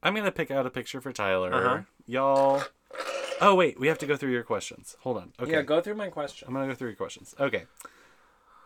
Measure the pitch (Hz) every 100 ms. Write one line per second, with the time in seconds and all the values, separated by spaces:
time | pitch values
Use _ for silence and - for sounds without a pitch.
0 | 170 214 202 - 156 139 123 127 117 135
1 | 131 117 101 95 92 - - 139 196 _
2 | - 127 135 139 135 139 - - _ -
3 | - - - - 202 190 160 - 139 160
4 | 143 143 139 123 117 104 - - - -
5 | 131 110 87 - 151 160 139 156 185 214
6 | 196 160 143 - - 135 135 127 123 101
7 | - - - - 139 104 71 _ - -
8 | - _ _ _ _ -